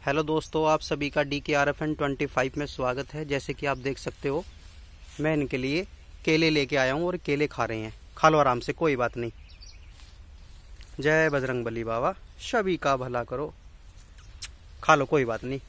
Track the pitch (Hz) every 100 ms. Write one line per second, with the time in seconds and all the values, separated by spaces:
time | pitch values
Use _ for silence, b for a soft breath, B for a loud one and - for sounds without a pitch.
0 | - 143 151 156 - 160 156 156 - 147
1 | 143 151 143 143 135 143 143 139 156 151
2 | 143 135 143 - 131 143 143 - 127 127
3 | 135 151 151 139 - 139 143 131 131 127
4 | - - 143 143 196 - - - - -
5 | - - 151 156 135 135 131 151 196 -
6 | - - - 160 160 151 135 143 127 139
7 | 175 180 - 143 147 - 113 113 110 113
8 | - - 160 156 135 120 - 143 165 131
9 | 120 - 117 - - - - - - -
10 | - - - - - - - - - -
11 | 139 156 160 143 127 127 117 117 113 113
12 | 143 190 - - - 240 190 170 147 135
13 | 127 123 120 127 156 - - - - -
14 | - - - - - - - - - 151
15 | 135 151 120 110 123 135